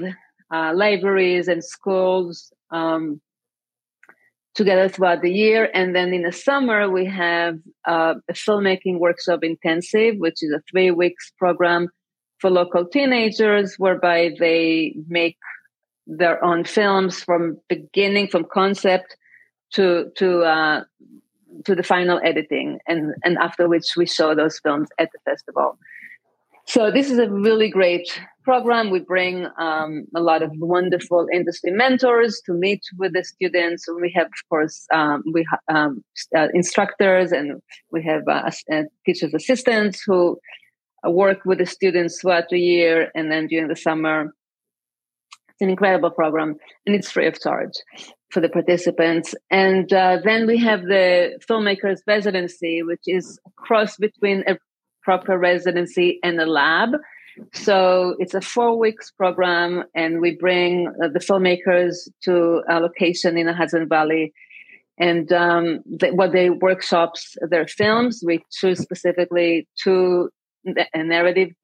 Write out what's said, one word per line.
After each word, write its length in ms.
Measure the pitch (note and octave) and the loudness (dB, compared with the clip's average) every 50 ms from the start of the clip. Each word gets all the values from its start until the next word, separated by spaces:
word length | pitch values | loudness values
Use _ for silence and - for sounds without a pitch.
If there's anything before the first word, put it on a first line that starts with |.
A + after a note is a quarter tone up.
| E3+ F#3 F#3 - _ _ _ _ _ - E3 | -8 -10 -10 -12 _ _ _ _ _ -10 -6
uh, 200 | E3 D#3+ D#3+ E3 | -4 -4 -2 0
libraries 720 | F#3 G#3 G#3+ G#3 F3+ F3+ G3 G3 F#3+ F#3 F3+ F3+ F3 E3+ F3 | 0 2 2 0 0 0 0 0 2 2 2 0 0 0 0
and 160 | F3 F3 E3+ | -2 -2 -4
schools, 880 | - - - - G3+ F#3+ F#3 F#3 F#3 F#3 F#3 F3+ F3 E3+ - - _ _ _ _ _ | -8 -16 -10 -6 -2 -2 0 0 2 0 0 -2 -4 -8 -14 -18 _ _ _ _ _
um, 520 | D#3+ E3 E3 E3 D#3+ D#3+ D#3+ D#3 D3 D3+ _ _ _ _ _ _ _ _ _ _ _ _ _ _ _ _ _ - - _ _ _ _ _ _ _ - | -8 -4 -4 -2 -2 -2 -4 -6 -8 -10 _ _ _ _ _ _ _ _ _ _ _ _ _ _ _ _ _ -20 -20 _ _ _ _ _ _ _ -4
together 360 | - G#3+ F#3+ F#3+ F#3 F#3+ F#3+ | -2 2 2 4 4 2 2
throughout 320 | F#3 F#3 F#3 F3+ E3+ D#3+ | 0 0 0 2 2 2
the 100 | E3+ F3 | 0 0
year. 400 | F#3 G3+ G#3+ A3 A3 A3+ A3+ - - | 0 2 2 2 4 2 2 0 0
And 220 | F#3 F#3 F#3 F3 | -2 -2 0 0
then 180 | F3+ F3+ F3+ F#3 | -2 -2 -2 -2
in 100 | F3+ E3+ | -2 -2
the 100 | E3+ F3 | -4 -6
summer, 560 | - - C#4 C#4 C#4 C4+ A#3+ A3 G#3 G#3 G3 | -4 -2 -2 0 0 0 0 0 0 0 0
we 160 | F#3 F#3 F#3 | 0 -2 -2
have, 520 | F#3+ G3 F#3+ F3 E3+ E3+ E3+ E3+ E3+ E3 D#3+ - - - _ - - | -2 -4 -4 -2 -2 0 0 -2 -2 -4 -8 -12 -20 -20 _ -4 -2
uh, 280 | E3+ E3 D#3+ E3 D#3+ - - - | 0 0 0 0 -2 -4 -6 -10
a 40 | F3 | -10
filmmaking 640 | - - - G#3 G#3 G3+ F#3+ F#3+ F#3 - F#3+ F3+ E3+ | -6 -2 -2 0 0 2 0 0 -2 -2 -4 -2 0
workshop 400 | F3 F3 F3 - - F#3+ F3 D#3+ | 2 0 0 0 -2 -2 -2 -2
intensive, 760 | E3 E3 E3 - - E3+ D#3+ E3+ F3 - - G#3+ A3 A#3 A#3 G3+ | -2 -4 -4 -4 -2 -2 -2 -2 -2 -2 0 2 2 2 2 0
which 260 | E3+ E3 D#3+ - E3 | -2 -4 -4 -4 -4
is 80 | D3+ | -4
a 100 | D3 D3+ - - | -4 -6 -6 -4
three 220 | - F#3 F#3 F#3 | 0 2 2 2
weeks 400 | F3 E3 F3+ F3 F3 - - - - - | 4 2 2 0 0 -4 -12 -20 -6 -2
program 480 | F#3+ F3+ E3+ - F3+ E3+ F3 E3+ F3 F3 - _ _ _ _ _ _ _ _ _ | 0 0 2 2 2 2 2 0 -2 -4 -6 _ _ _ _ _ _ _ _ _
for 100 | - F#3+ | 0 2
local 360 | F#3 F3+ F3 F3+ - F3 F3 | 4 2 2 2 0 -2 0
teenagers, 920 | F3 - C#4+ C#4 C4 B3+ A#3+ A3+ A3 A3 - A3 G#3+ G#3 G#3 G3+ G3 - - | 0 0 2 2 2 2 2 2 0 2 2 2 4 4 2 2 0 -2 -2
whereby 540 | F#3+ F#3+ F3+ - - F3 E3+ E3+ E3+ E3+ D3+ D3 | 0 0 2 2 2 2 4 4 2 0 0 0
they 580 | E3+ E3 E3 E3 E3 E3 D#3+ D#3+ D#3+ - - D#3 D#3 E3 | 2 2 2 2 2 2 2 0 0 -2 -6 -10 -10 -6
make 300 | E3+ E3+ E3+ E3+ E3+ _ - - - - _ _ _ _ _ _ _ _ _ | -2 0 0 -2 -2 _ -14 -18 -18 -18 _ _ _ _ _ _ _ _ _
their 380 | - D#3+ D#3 F3+ E3+ D#3+ - E3+ | -12 -4 -2 0 0 0 0 0
own 220 | F3 E3+ E3+ E3 | 0 0 0 -2
films 580 | - - A3 G#3 G3+ G3 F#3+ F#3+ F#3 F3 - - | -2 0 0 2 2 2 2 0 0 -4 -6 -2
from 340 | - F3 E3+ E3+ E3 D#3+ - _ - | 0 0 0 0 -2 -6 -8 _ -6
beginning, 580 | F3 D#3 D3+ - - G3 G3+ G3 G3+ G3+ G3+ F#3+ | -6 -6 -8 -4 -2 0 0 2 2 0 0 0
from 180 | - F3 E3+ - | -2 -2 -2 -2
concept 640 | - G3 F#3+ G3 G3+ - - G3 F#3 F#3 - - - - _ _ _ _ _ _ _ _ _ _ | 0 0 0 0 0 0 2 2 2 2 0 -6 -20 -20 _ _ _ _ _ _ _ _ _ _
to, 400 | - - G3 F3+ F3 E3+ - - - - | 0 2 2 4 2 2 -2 -4 -4 -2
to, 240 | G3 F#3 F3+ E3+ | 0 2 2 2
uh, 420 | E3+ E3 D#3 D#3+ D#3 D#3 D3+ C3 - - _ _ _ - - - _ _ _ _ _ _ - - - | 2 2 2 2 2 0 0 -2 -4 -8 _ _ _ -20 -20 -20 _ _ _ _ _ _ -20 -8 -4
to 100 | - F#3+ | -2 -2
the 100 | F3 F3+ | 0 0
final 360 | - F#3+ F3+ F3+ F3+ F3 - | 2 2 2 2 2 0 2
editing, 580 | - E3 D#3 D#3 D3+ - D3 C3+ C3+ D3 C#3 - - | 0 0 0 -2 -2 -4 -4 -6 -4 -6 -8 -8 -6
and, 280 | D#3 E3+ E3 D3+ D3+ - D#3+ - | -4 -4 -4 -4 -4 -6 -4 -2
and 140 | F3 F3 - | -2 0 0
after 320 | E3+ E3+ - - F3 E3+ | -2 -2 0 0 2 2
which 240 | E3+ E3 D#3+ - - | 2 0 0 -2 -2
we 100 | F3 F3 | -2 -2
show 300 | E3+ - - D#3+ D#3 D#3 | 0 0 0 0 2 2
those 240 | D3+ D3+ D#3+ D#3 - | 2 0 0 -2 -2
films 300 | - D#3 C#3+ D3 D3+ - - - | -4 -2 -2 -2 -4 -4 -2 -4
at 100 | E3 D#3 - | -4 -4 -6
the 60 | - - C#3 | -8 -6 -6
festival. 460 | C#3 - - - C#3 C#3+ C#3+ C#3 - _ _ - - - - - - - _ _ _ _ _ _ _ _ _ | -6 -6 -8 -8 -4 -2 -2 -2 -4 _ _ -20 -20 -20 -20 -20 -20 -20 _ _ _ _ _ _ _ _ _
So 260 | - - B3 A3 G#3+ | -2 0 2 2 2
this 180 | F#3+ C4+ C#4 C#4 | 2 2 2 2
is 80 | B3+ A#3 | 2 2
a 120 | A#3+ G3+ | 2 2
really 400 | G3+ G3+ G3+ A3 A3 A3 A3 G#3 | 0 0 2 2 4 4 2 2
great 520 | F#3+ F#3+ F#3 F3 F3 F3 F3 - - - F3 - _ _ _ | 2 2 2 2 2 0 -4 -8 -12 -14 -14 -18 _ _ _
program. 460 | C4 B3+ B3 A3 A#3 A#3+ A#3 A3 G3+ | 0 0 2 2 2 0 0 0 0
We 100 | F#3 F3+ | -2 -2
bring, 480 | - - F3+ F#3 F3+ F3+ F3+ F3+ F3+ - - - | -2 -2 -2 0 0 -2 -2 -4 -8 -8 -8 -6
um, 480 | E3 D#3+ D#3 D#3 D#3 D#3 D#3 D3+ - - - | -4 -4 -2 -4 -4 -6 -6 -10 -10 -8 -4
a 60 | E3 | -2
lot 200 | E3+ E3 D#3+ D#3+ | 0 2 2 2
of 100 | D#3+ D#3+ D#3 | 0 -2 -6
wonderful 720 | D#3 E3 E3 F3 F3+ F3+ F#3 F3+ F3 - - F3 F3 E3+ - | -6 -2 0 0 0 0 0 0 -2 -2 0 0 0 0 0
industry 400 | F3 F3+ E3+ E3+ F3 - - F3 | 0 -2 -2 -2 -6 -6 -4 -4
mentors 680 | F#3 G#3 B3 C4+ B3+ B3+ C4 B3 A#3+ A#3 A#3 A#3 G#3 - - | 0 0 2 2 2 2 2 4 4 4 2 2 0 -4 -8
to 80 | - E3+ | -6 -4
meet 280 | E3+ F3+ G3 G3+ G3 - - F#3 F3+ | -2 0 0 -2 -2 -6 -10 -8 -6
with 160 | F#3+ F#3 E3 | -4 -4 -2
the 100 | F#3 F3 | -4 -6
students. 640 | - - - F#3 F3+ D#3+ F3+ E3+ E3+ F3 F3 - - | -6 -6 -6 -4 -2 0 0 0 -2 -4 -6 -8 -10
We 240 | E3+ F3 F3 E3+ F3 | -8 -6 -6 -2 0
have, 120 | F3+ D#3+ - | 0 -2 -2
of 220 | - - - - | -4 -12 -8 -4
course, 380 | E3+ D#3 D#3 D#3 - - - - | -2 -2 -2 -2 -4 -8 -4 0
um, 320 | D#3+ D#3+ D3+ D3+ D3 D3 - D#3+ | 0 2 2 2 0 -2 -4 -2
we 120 | D#3+ E3+ D#3+ | -2 -2 -2
ha-, 320 | D#3+ F3+ - - - D#3+ | -2 -4 -6 -4 -2 0
um, 280 | D#3 D3+ D3 C3+ G#2+ - _ _ - | 0 0 0 -2 -6 -12 _ _ -18
s-, 100 | - - - | -8 -2 0
uh, 120 | D#3+ D#3 - - | 0 0 2 2
instructors, 800 | F3 E3+ - - - G3+ G3 - - G#3 F#3+ F#3 F#3 F#3 E3+ | 0 0 0 0 0 0 0 0 0 2 4 4 4 2 2
and 300 | F3 C#3 D3 C#3+ C3+ - - _ - - _ _ | 0 -2 -2 -4 -8 -10 -14 _ -20 -20 _ _
we 100 | - E3 D#3+ | -8 -6 -2
have, 240 | E3 D#3 D3+ C#3+ D3 | -2 -2 -2 0 -2
uh, 160 | D3 D3 - | -2 -2 -2
ass-, 180 | - - - - - | -4 -6 -8 -8 -4
uh, 120 | G#3 G#3 D#4 D4+ - _ - | -4 -4 -4 -4 -8 _ -2
teachers' 280 | - F3 - F3 D3+ D3+ | -2 -2 -2 -2 -4 -4
assistants 680 | - - - C4 A#3+ - B3 A#3 G#3+ G#3 G#3 G3 - - | -2 -2 0 -2 -2 -2 -2 -2 -2 -2 -2 -4 -4 -2
who 360 | G#3 F#3+ F3+ F3 E3+ - - - - - - _ _ _ _ _ _ _ _ - | 0 2 2 2 2 0 -4 -10 -18 -20 -20 _ _ _ _ _ _ _ _ -4
work 360 | E3+ E3+ F3+ G3+ G3 G3 G3 - | -2 0 2 2 2 2 0 0
with 120 | F#3 F#3+ D#3+ | -2 0 0
the 80 | F3+ | -2
students 560 | F3 - - G3 F#3+ F3 F3+ E3+ E3 E3+ - | -4 -4 -2 0 0 2 2 0 -2 -4 -4
throughout 280 | - F#3 F3+ E3+ E3+ - | 0 0 2 2 0 0
the 100 | F3+ F3+ | -2 0
year. 520 | F3 F3 F3 F3 E3+ E3 E3 E3 D#3+ D#3 - | 2 2 2 4 4 2 2 2 0 -2 -4
And 160 | E3 D#3+ D#3 | -6 -4 -4
then 160 | D#3 D#3+ D#3 D#3 | -2 -4 -4 -2
during 200 | E3 E3 D#3+ D3 | -4 -4 -4 -4
the 80 | D#3+ | -6
summer, 560 | - - E3+ D#3+ D#3 D#3 D#3+ D#3 D#3 D3 D3+ - _ _ _ _ _ _ _ _ _ _ _ _ _ _ _ _ _ _ _ - - _ _ | -4 -2 -2 -2 0 0 -2 -2 -2 -4 -6 -10 _ _ _ _ _ _ _ _ _ _ _ _ _ _ _ _ _ _ _ -20 -20 _ _
it's 120 | _ - | _ -4
an 80 | G3+ F#3+ | -2 -2
incredible 420 | F#3 F#3 G#3 F#3+ F#3 E3+ D#3+ E3+ | 0 2 2 2 2 2 2 0
program, 440 | E3 - E3 D#3 D3+ D#3+ D#3 D#3 D3+ - _ - - _ _ | 0 0 -2 0 0 -2 -2 -4 -6 -8 _ -20 -20 _ _
and 100 | G3+ G#3 | 0 0
it's 160 | G3+ - - | 0 -2 -2
free 160 | - - D3 E3 | -2 0 0 0
of 120 | - - | 0 -2
charge 340 | - D3+ C#3 - - - - - - _ - - - - - _ _ _ | -4 -4 -4 -4 -4 -6 -10 -14 -18 _ -20 -20 -20 -20 -20 _ _ _
for 100 | - F#3+ | -2 0
the 100 | E3 E3 | 0 0
participants. 840 | - F3 E3 - F3 F3 F3 F3 E3+ - E3 E3 E3 E3 D#3+ - - - _ - | 0 0 0 2 0 0 0 -2 0 0 2 2 0 0 -2 -6 -10 -16 _ -2
And, 420 | F#3+ F#3+ F#3+ F#3+ F#3+ F#3+ F3 - | 2 2 4 4 4 2 2 2
uh, 280 | G3 F#3+ F#3 F#3 F3+ F3 - | 2 4 4 4 2 2 2
then 220 | G#3+ A3 A3+ A3+ | 0 0 2 2
we 120 | A3 A#3 A#3 | 2 2 2
have 240 | A#3 A3+ G#3+ G3 F3+ | 2 2 2 0 0
the 560 | F3+ G3 F#3+ F#3 F3+ F3+ F3+ F3 - - - - - | 0 2 4 4 4 4 4 2 0 -2 -6 -4 -2
filmmakers 500 | A3+ A3 G#3 G3+ G3 F#3+ - G3 F#3+ F3 _ - | -2 0 0 0 -2 -2 -2 -2 -4 -4 _ -2
residency, 760 | G#3 G#3 G3 G#3 F#3+ F#3 F3 E3+ - - F3 E3 E3 E3 E3 | 0 0 0 0 -2 -2 -2 -6 -8 -8 -6 -4 -4 -4 -4
which 180 | E3 E3+ - - - | -4 -6 -8 -4 -4
is 320 | F3+ F#3 E3+ - - - _ _ | -4 -4 -4 -6 -12 -20 _ _
a 40 | _ _ | _ _
cross 400 | - - A3+ A3 A3 G3+ - - | -4 0 0 0 0 0 -4 -4
between 460 | G3 G#3+ - _ - G3+ G3 G3 - - | -4 -4 -4 _ -2 -2 0 0 0 -2
a 100 | F#3 - _ _ _ _ _ _ _ _ _ | -2 -4 _ _ _ _ _ _ _ _ _
proper 320 | - F#3 F#3 F#3 - F#3+ F3+ | 0 0 0 0 0 0 2
residency 800 | F3+ F3+ F3+ F3 F3 F#3 E3+ F3 F3 E3 - F#3 F3 F3+ E3+ - | 2 2 2 2 0 -2 -2 -2 -2 -2 -2 0 0 0 0 0
and 180 | - F3 E3+ E3 | -2 -4 -2 -2
a 60 | D#3+ | 0
lab. 440 | D#3+ D#3+ C#3+ C#3 D#3 D#3+ F3 A3 A#3+ C4 D4+ - - - - - - - - - - - | 0 0 2 2 2 2 2 0 0 -2 -4 -6 -10 -20 -20 -20 -20 -20 -20 -20 -18 -16
So 640 | - - G#3+ G3 F#3+ F#3 F#3 F3+ F#3 F3+ F3+ F3 - | -6 0 2 2 4 4 4 4 4 2 0 -2 -4
it's 160 | F3+ F3+ - | -4 -4 -4
a 60 | F#3+ | -6
four 360 | F#3+ - - B3 A#3+ A#3 A#3 A3+ | -6 -4 -2 0 0 2 2 2
weeks 320 | A3+ A3 A3 - - - | 0 0 -2 -4 -10 -18
program, 760 | - - F#3+ F3+ F3 F#3 F#3 F3+ F3 E3+ F3 F3 F3+ F3+ - - - | -6 -2 -2 0 0 0 0 2 2 0 0 0 -2 -4 -6 -6 -4
and 260 | E3 E3 E3 E3 E3 | -2 -2 -2 0 0
we 140 | E3+ F3 D#3+ | 0 0 -2
bring, 580 | - E3 F3+ F3+ F3+ F3+ F3 F3+ F3+ F3 D#3 - - E3 | 0 0 0 2 2 2 0 0 0 -2 -4 -4 -4 -4
uh, 40 | E3 | -2
the 100 | C#3+ F3 | -2 -2
filmmakers 920 | - - G3 F#3+ F#3 F#3 F3+ F3+ - F#3+ F3+ F3 F3+ F3 E3+ F3 - - - _ - | -2 0 0 2 2 2 0 0 2 2 2 4 2 2 -2 -6 -12 -18 -20 _ -2
to 380 | F#3 F3+ F3 E3+ E3+ E3+ D#3+ - - | 0 2 2 4 2 2 0 0 0
a 100 | E3+ E3 | 0 0
location 560 | E3+ E3+ E3+ - F#3+ E3+ F3+ - - F3+ E3 | 0 -2 -2 0 0 0 0 0 0 0 0
in 120 | E3+ E3 E3 | 0 0 -2
the 60 | E3+ | -2
Hudson 360 | F3 E3 D#3 E3+ E3 E3 D3+ | -2 -2 -2 -2 -2 -2 0
Valley. 420 | D#3+ D#3 D#3 D3+ D#3+ D#3+ D#3+ D#3 - _ - - - - - - - - _ _ _ - | 0 0 2 2 0 -2 -2 -4 -8 _ -20 -20 -20 -20 -20 -20 -20 -20 _ _ _ -2
And, 340 | E3+ F3 E3+ E3+ D#3+ D#3+ F3+ | 0 0 0 0 0 0 2
um, 460 | F3 F3 F3 E3+ E3+ E3+ E3+ D#3+ - - - | 2 4 2 2 2 0 0 -2 -6 -8 -12
the, 240 | E3 D#3+ F#3 D3+ | -4 -2 0 0
what 220 | C#3+ F3+ F#3+ F3+ D#3 | 2 2 2 2 4
they 180 | F#3 F3+ F3+ | 4 4 2
workshops 840 | F3 D3+ F3+ F#3 F#3 F#3 - - F#3 E3+ E3+ E3 E3 - - - - - E3+ D#3+ | 2 2 2 0 0 0 -2 0 0 2 2 0 -2 -6 -18 -18 -14 -10 -6 -2
their 160 | F3 E3 D3+ | 0 0 0
films, 560 | - - - G#3 G#3+ A3 A#3 A#3+ B3 A3 - E3+ | -2 -2 -2 0 2 2 2 2 0 -2 -4 -2
we 220 | E3+ E3+ D#3+ - _ | -2 -2 -2 -4 _
choose 280 | - - - F#3 F3+ F3+ | -8 -2 0 0 0 -2
specifically 880 | - - F3+ - - F3+ F3 F3+ F3 F3 F3 F3 E3+ E3+ E3+ E3 - _ _ - | -4 -8 -8 -4 -2 -2 0 0 -2 -2 0 0 2 2 0 0 -2 _ _ -4
two 480 | - F#3+ F#3 F#3 F#3 F3+ F3+ F3+ E3+ - - _ _ _ _ _ - | 0 2 2 4 4 2 2 0 0 -2 -6 _ _ _ _ _ -10
na-, 200 | F#3 E3+ - E3+ - - | -6 -2 -2 -2 -2 -4
narrative, 560 | D#3+ D#3+ E3 E3 E3+ F3 F3+ F3+ F#3+ F#3+ F3 F3 _ | -4 -2 0 0 2 2 2 2 2 0 0 -2 _